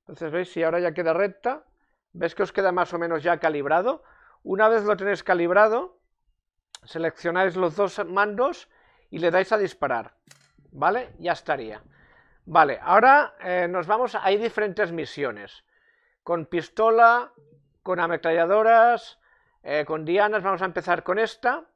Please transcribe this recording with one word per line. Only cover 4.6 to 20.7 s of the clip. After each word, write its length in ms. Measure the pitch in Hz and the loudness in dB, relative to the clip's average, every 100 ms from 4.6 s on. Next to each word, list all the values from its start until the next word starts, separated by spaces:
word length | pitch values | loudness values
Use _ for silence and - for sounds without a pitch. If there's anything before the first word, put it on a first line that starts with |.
| 220 | 4
vez 160 | 226 | 4
lo 120 | 208 190 | 0 -2
tenéis 260 | 196 190 | -2 -4
calibrado, 760 | - 180 170 185 214 226 370 _ _ _ _ _ _ _ _ - | -2 0 2 4 4 2 -6 _ _ _ _ _ _ _ _ -20
seleccionáis 720 | - 165 165 - 170 175 190 180 | -16 -6 -6 -4 -4 0 0 0
los 200 | 180 165 | -2 0
dos 300 | 196 - 175 | -4 -4 -4
mandos 640 | 185 208 208 269 330 - _ _ _ _ | -2 -2 0 -2 -4 -18 _ _ _ _
y 60 | 170 | -2
le 140 | 170 | 0
dais 200 | 175 190 | 0 0
a 60 | 220 | 0
disparar, 600 | 196 - 139 120 - _ _ _ _ _ _ | -2 -4 -4 -4 -6 _ _ _ _ _ _
¿vale? 440 | 139 151 226 254 - | -2 0 0 -8 -8
Ya 140 | 165 | -6
estaría. 500 | 160 - 143 110 107 _ _ _ _ _ _ - | -6 -4 -6 -6 -16 _ _ _ _ _ _ 0
Vale, 320 | 165 151 123 | 2 4 0
ahora, 540 | 165 196 254 285 277 - | 2 6 8 6 2 -8
eh, 260 | 185 180 175 | -4 -2 -2
nos 200 | 185 165 | -4 -2
vamos 260 | 214 247 | -2 -2
a... 100 | 233 | -2
hay 140 | 190 202 | 0 0
diferentes 540 | 226 220 208 185 185 | -2 -4 -4 -2 -4
misiones. 760 | 165 143 - 135 107 101 - _ _ _ _ _ _ | -4 -10 -6 -8 -8 -16 -20 _ _ _ _ _ _
Con 240 | - 170 156 | -6 -6 -4
pistola, 880 | 175 156 - 220 226 233 240 247 _ _ _ _ _ | -6 -6 0 2 6 6 4 -2 _ _ _ _ _
con 180 | - 175 | -6 -2
ametralladoras, 1200 | 170 160 165 165 170 208 220 226 233 233 - _ _ _ _ _ | -2 -2 0 2 2 4 6 6 6 4 -6 _ _ _ _ _
eh, 200 | - 151 151 | -6 -4 -4
con 180 | 156 156 | -6 0
dianas. 380 | 185 208 214 | 2 2 0
Vamos 180 | 185 180 | -2 -4
a 40 | |
empezar 360 | 185 | -4